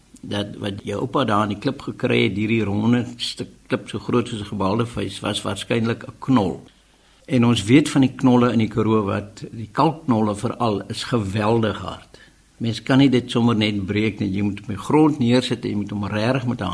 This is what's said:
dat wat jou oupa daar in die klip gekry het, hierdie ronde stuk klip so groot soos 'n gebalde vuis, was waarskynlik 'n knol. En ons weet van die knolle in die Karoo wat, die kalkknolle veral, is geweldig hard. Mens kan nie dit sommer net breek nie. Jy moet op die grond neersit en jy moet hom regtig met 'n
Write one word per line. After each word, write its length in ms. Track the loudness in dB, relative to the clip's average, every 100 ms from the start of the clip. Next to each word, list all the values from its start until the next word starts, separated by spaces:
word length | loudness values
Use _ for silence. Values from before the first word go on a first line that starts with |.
| _ -16
dat 360 | -6 -4 -4 -6
wat 240 | -8 -8
jou 160 | -6 -4
oupa 240 | -2 0
daar 180 | 2 2
in 60 | 0
die 100 | -2
klip 240 | -4 -6
gekry 400 | -8 -4 0 2
het, 140 | 2 0
hierdie 280 | 0 0
ronde 420 | 0 0 2 2 0 -6
stuk 320 | -8 -8 -10 -14 -6
klip 220 | -6 -4
so 100 | -10
groot 300 | -2 0 0
soos 120 | -6
'n 120 | -6
gebalde 320 | -2 0 0 -2
vuis, 340 | -4 -8 -6
was 220 | -6 -4
waarskynlik 640 | -4 -6 -2 -2 0 -2 -8
'n 40 | -8
knol. 440 | 2 2 2 -2 -12 _ _ _ _ _
En 200 | -2 2
ons 200 | 4 4
weet 240 | 6 4 6
van 120 | 4
die 120 | 2
knolle 400 | 4 4 6 4
in 80 | 2
die 80 | 0
Karoo 380 | 0 2 2 0
wat, 360 | -2 -6 -12 -14
die 180 | -12 -6
kalkknolle 600 | 0 0 0 0 2 2 0
veral, 460 | -4 -2 0 -2 -4
is 140 | -8 -2
geweldig 720 | -2 -2 0 2 2 0 -4
hard. 400 | -8 -12 -16 -20 -20 _ _ -6
Mens 160 | -6 -4
kan 220 | 2 4
nie 80 | 6
dit 160 | 4 2
sommer 280 | 2 2 4
net 220 | 2 0
breek 380 | -2 0 0 -2
nie. 80 | -2
Jy 100 | -2 -2
moet 140 | -4
op 80 | -8
die 80 | -8
grond 400 | 0 4 4 2
neersit 460 | 2 2 2 -4 -4
en 80 |
jy 40 | -4
moet 100 | -4
hom 140 | -4 -4
regtig 380 | -2 0 0 -2
met 140 | -4
'n 100 | -4